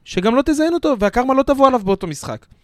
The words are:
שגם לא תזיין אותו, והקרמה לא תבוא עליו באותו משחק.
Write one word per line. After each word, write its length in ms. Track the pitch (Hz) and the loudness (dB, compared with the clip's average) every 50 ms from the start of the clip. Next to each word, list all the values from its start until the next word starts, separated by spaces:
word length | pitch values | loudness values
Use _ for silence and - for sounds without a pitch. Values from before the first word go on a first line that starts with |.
| - | -12
שגם 300 | - - 190 180 220 226 | -10 -6 -2 0 0 2
לא 60 | 262 285 | 2 2
תזיין 280 | - 311 277 311 330 339 | 0 0 0 0 0 0
אותו, 200 | 339 - 311 277 208 | 0 0 -2 0 0
והקרמה 340 | 196 202 - 240 247 262 262 | 0 0 0 0 0 2 2
לא 80 | 269 277 | 2 2
תבוא 240 | - 285 262 277 | 2 2 4 4
עליו 140 | 269 254 240 196 | 4 4 2 0
באותו 220 | 190 196 190 - | -2 -2 -2 -4
משחק. 400 | 175 151 - - - 117 107 _ _ _ _ | -8 -10 -10 -10 -12 -12 -12 _ _ _ _